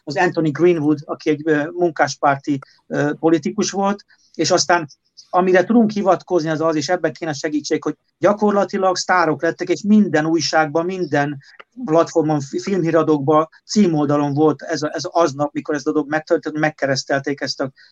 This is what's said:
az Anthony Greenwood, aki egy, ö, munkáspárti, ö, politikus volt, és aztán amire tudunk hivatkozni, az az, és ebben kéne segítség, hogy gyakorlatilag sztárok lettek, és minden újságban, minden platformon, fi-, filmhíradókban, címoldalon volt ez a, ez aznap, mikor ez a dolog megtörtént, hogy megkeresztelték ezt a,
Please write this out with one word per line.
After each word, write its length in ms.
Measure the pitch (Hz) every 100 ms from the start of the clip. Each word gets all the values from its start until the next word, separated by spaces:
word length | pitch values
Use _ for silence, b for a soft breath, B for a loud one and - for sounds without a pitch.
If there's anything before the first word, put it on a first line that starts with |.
az 140 | - 143
Anthony 340 | 180 165 160
Greenwood, 480 | 135 175 165 147 147 -
aki 240 | 160 160
egy, 120 | 147
ö, 260 | 160 151 156
munkáspárti, 880 | 175 175 160 139 - 147 139 - 139 - B -
ö, 260 | 147 147 -
politikus 520 | 160 165 180 214 -
volt, 340 | 185 196 202 - b b
és 180 | - 160
aztán 360 | 175 - 175 151 _ _ _ -
amire 340 | 185 185 180
tudunk 280 | 196 240 214
hivatkozni, 580 | 202 185 170 - 175 160
az 120 | 151
az, 140 | 160 156
és 140 | 139
ebben 240 | 180 160
kéne 200 | - 165
segítség, 500 | 143 160 151 143 147
hogy 120 | 156 - _ -
gyakorlatilag 800 | 175 208 208 202 185 196 190 180
sztárok 440 | - 185 160 147
lettek, 280 | 165 160 180
és 120 | 165
minden 440 | 196 214 180 147 160
újságban, 600 | 165 - 160 151 160 175
minden 520 | 190 160 143 143 139 B B - 247 226
platformon, 540 | 160 160 165 156 151
fi-, 200 | 139 180
filmhíradókban, 880 | 196 190 165 160 156 151 139 151 160 b -
címoldalon 680 | 214 185 151 147 147 143
volt 280 | 143 156 143
ez 200 | - 160
a, 100 | 151
ez 100 | 160
aznap, 500 | 165 175 165 139 147
mikor 220 | 147 143 147
ez 100 | 147
a 60 |
dolog 180 | 151 139
megtörtént, 440 | 156 - 160 156
hogy 100 | 151
megkeresztelték 800 | 156 - 139 131 - 139 143 139
ezt 200 | 139 -
a, 100 | 135 - b